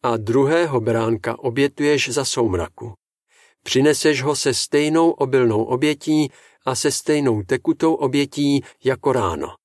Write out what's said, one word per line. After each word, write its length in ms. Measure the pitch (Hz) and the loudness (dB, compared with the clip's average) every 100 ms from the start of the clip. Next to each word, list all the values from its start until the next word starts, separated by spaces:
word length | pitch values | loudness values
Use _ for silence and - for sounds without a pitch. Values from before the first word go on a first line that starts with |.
A 140 | 127 113 | -2 -2
druhého 640 | 107 123 135 165 170 131 | 0 0 2 2 0 -2
beránka 580 | 110 113 113 113 120 117 | 0 0 0 -2 -4 -6
obětuješ 720 | 127 117 139 - 147 147 127 | -6 -2 -2 0 0 0 0
za 160 | 123 127 | -4 -4
soumraku. 680 | - 113 87 80 - 110 101 _ _ _ _ _ _ | -2 0 0 -4 -10 -16 -16 _ _ _ _ _ _
Přineseš 580 | - 127 143 147 160 143 | -2 2 2 4 2 0
ho 140 | 135 143 | -2 -2
se 180 | 143 | -2
stejnou 580 | 120 - 147 151 160 165 | -2 0 0 2 4 2
obilnou 520 | 165 135 131 120 107 | 2 0 2 2 2
obětí 680 | 110 127 151 147 - 156 143 - _ _ - | 0 0 0 -2 0 0 0 -4 _ _ -6
a 100 | 127 | -2
se 160 | 151 | -2
stejnou 520 | - - 151 139 107 | -2 0 2 2 0
tekutou 500 | 98 131 - 160 160 | -2 -2 -2 0 0
obětí 720 | 160 135 139 139 - 143 143 - _ | 0 0 0 -2 -2 0 0 -2 _
jako 280 | 131 131 143 | -4 -2 0
ráno. 440 | 123 98 78 69 - | 0 -2 -4 -8 -12